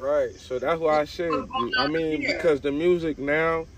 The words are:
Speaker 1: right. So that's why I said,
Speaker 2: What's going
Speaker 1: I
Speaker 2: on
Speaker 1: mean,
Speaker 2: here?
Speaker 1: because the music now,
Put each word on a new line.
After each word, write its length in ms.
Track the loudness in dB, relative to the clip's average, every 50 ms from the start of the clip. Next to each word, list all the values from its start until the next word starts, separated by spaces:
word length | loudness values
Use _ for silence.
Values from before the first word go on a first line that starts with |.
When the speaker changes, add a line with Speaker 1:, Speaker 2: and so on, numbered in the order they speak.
Speaker 1:
right. 380 | -2 0 2 2 2 0 -2 -10
So 180 | -10 -6 -4 -2
that's 220 | 0 0 0 2
why 200 | 2 2 2 2
I 40 | 2
said, 400 | 0 -4 -4 -2 -2 -2 -2 -4
Speaker 2:
What's 40 | -4
going 220 | -4 -4 -2 0 0 0
Speaker 1:
I 80 | 0
Speaker 2:
on 40 | 0 0
Speaker 1:
mean, 300 | 0 0 0 -2 -2 -2
Speaker 2:
here? 160 | -2 -2 0
Speaker 1:
because 220 | 2 2 2 2 2
the 100 | -2 -2
music 460 | 2 2 2 2 2 2 -2 -4 -4
now, 480 | -2 0 0 2 2 2 0 -2 -4 -8 -14